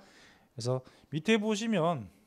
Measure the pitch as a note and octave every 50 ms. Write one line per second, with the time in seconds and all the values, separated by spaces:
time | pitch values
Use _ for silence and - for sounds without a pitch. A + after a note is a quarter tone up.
0 | - - - - - - - - _ _ _ - A2 B2 C3 C3 - - - -
1 | - _ - D#3 D3+ - A3+ A3+ G#3 A3 A3 G3 A3+ A#3 A3 F#3 D3+ E3+ F3 C3+
2 | G#2 F2+ - - _